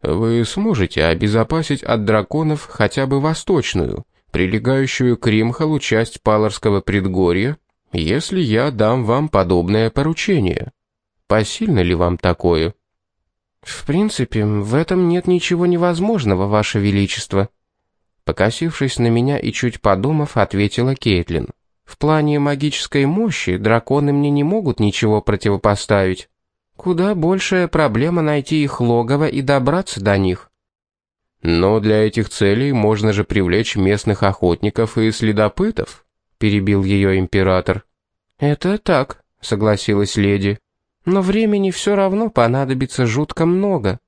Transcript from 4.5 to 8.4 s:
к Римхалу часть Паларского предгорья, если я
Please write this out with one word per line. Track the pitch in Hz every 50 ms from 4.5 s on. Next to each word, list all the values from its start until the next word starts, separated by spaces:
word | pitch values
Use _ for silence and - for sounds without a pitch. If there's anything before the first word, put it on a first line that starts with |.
| 98 110 110 127 131 135 135 127 - - 127 123 120 110
к | - 120
Римхалу | 107 107 110 117 120 - 160 156 156 147
часть | - - 107 110 117 - - -
Паларского | _ 107 107 107 107 107 104 - - 113 101 98
предгорья, | - - 95 101 92 98 92 92 92 87 87 92 101 127 151 - _ _ _ _ _ _
если | - 87 80 78 98 143 165 - 202
я | 185